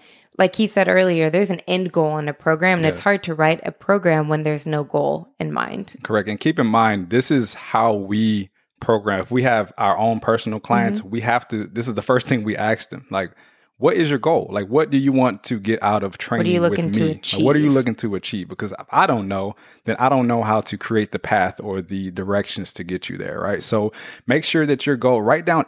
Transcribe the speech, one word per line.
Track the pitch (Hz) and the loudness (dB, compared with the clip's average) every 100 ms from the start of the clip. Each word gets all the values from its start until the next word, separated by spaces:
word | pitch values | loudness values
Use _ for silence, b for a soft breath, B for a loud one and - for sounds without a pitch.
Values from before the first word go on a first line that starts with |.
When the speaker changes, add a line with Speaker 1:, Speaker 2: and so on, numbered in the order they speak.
| b b b - | b b b 0
Speaker 1:
Like | 185 - | 2 2
he | 214 | 0
said | - 185 | 2 4
earlier, | 185 185 170 156 | 4 4 2 2
there's | 170 202 | 2 0
an | 175 - | -2 -2
end | 185 185 | -2 0
goal | 170 156 151 | 0 0 0
in | 147 | -4
a | |
program, | 143 165 160 185 180 | -2 0 2 2 4
and | 160 | 2
it's | - | 2
Speaker 2:
Yeah. | |
Speaker 1:
hard | 202 196 | 0 0
to | 175 | -2
write | 156 156 165 | 0 2 2
a | - | -4
program | - - 202 175 156 151 | -8 0 2 4 2 2
when | 156 | 0
there's | 156 151 156 | 0 -2 -2
no | 151 | -4
goal | 143 147 143 147 165 - | -2 -2 0 -2 -6 -8
in | 156 | -6
mind. | 147 60 - - - | -4 -4 -6 -12 -12
Speaker 2:
Correct. | - 110 98 | -2 -2 -2
And | 104 | -2
keep | 156 160 | -2 0
in | 117 | 2
mind, | 113 113 101 87 | 4 4 2 0
this | 113 131 | 0 2
is | 143 110 | 0 0
how | - - 113 113 | -8 -4 2 2
we | 104 98 107 110 104 95 _ _ - | 2 0 0 2 0 -4 _ _ -8
program. | - 110 101 95 | 0 0 2 -2
If | 95 | -2
we | 127 | 0
have | 127 113 98 - | 2 2 -2 -2
our | 104 92 | 0 2
own | 113 110 | 0 0
personal | - 113 - 107 | 0 0 -2 -8
clients, | - 120 117 - | -2 0 0 -2
Speaker 1:
Mm-hmm. | 98 | -6
Speaker 2:
we | 117 | -4
have | 117 120 - | 0 -2 -2
to, | 110 101 | -6 -6
this | 107 120 | -6 -4
is | |
the | 101 | -4
first | - 127 - | 2 0 2
thing | 127 | -2
we | 107 104 | -2 -2
ask | 107 113 - | 0 -2 -4
them. | 90 - | -16 -6
Like, | 95 90 _ b b b - | -6 -6 _ b b b 0
"What | 139 | 0
is | 180 156 | 2 0
your | 139 | 0
goal? | 135 156 90 | 2 0 -2
Like, | 101 98 | -6 0
what | 135 156 | 0 2
do | 139 | 2
you | 139 | 2
want | 131 127 104 | 4 2 0
to | - 117 | -6 -6
get | 101 110 | -2 0
out | 101 107 | 2 0
of | 98 | -2
Speaker 1:
What | - - | -8 -4
are | 117 | -2
you | |
Speaker 2:
training | 110 175 | 0 2
with | 170 | 0
Speaker 1:
looking | 196 165 | 0 0
to | 104 | 0
Speaker 2:
me? | 156 156 - | 0 -2 -6
Like, | 101 | 0
what | 117 | 4
are | 147 | 4
you | 147 | 4
Speaker 1:
achieve? | |
Speaker 2:
looking | 135 123 | 2 0
to | 110 113 95 | -2 -4 -6
achieve?" | - 104 87 | -6 -8 -8
Because | 92 104 | -10 -10
if | 92 - | -10 -2
I | 131 185 | 2 2
don't | 120 98 | 2 -2
know, | 98 98 - b b | -4 -6 -8 b b
then | - 110 | -6 0
I | 127 | 2
don't | 135 120 | 2 2
know | 117 | 0
how | 107 110 | 2 0
to | - 104 | -2 -8
create | - 113 104 | -2 0 0
the | 104 | -4
path | - 104 90 - | 0 2 2 -2
or | 101 95 | -8 -8
the | 85 98 95 | -6 -6 -6
directions | 90 95 101 98 - 90 | -8 -2 -2 -2 -6 -8
to | - | -10
get | 90 90 - | -8 -6 -8
you | 92 | -10
there, | - - | -8 -6
right? | 95 101 | -4 -4
So | - 110 107 B B B - | -2 0 -2 B B B -2
make | 143 | -2
sure | - 165 147 | 2 0 2
that | 135 | 0
your | - 131 | 0 2
goal, | 123 120 | 2 2
write | 107 156 | 4 2
down | 170 165 | 2 0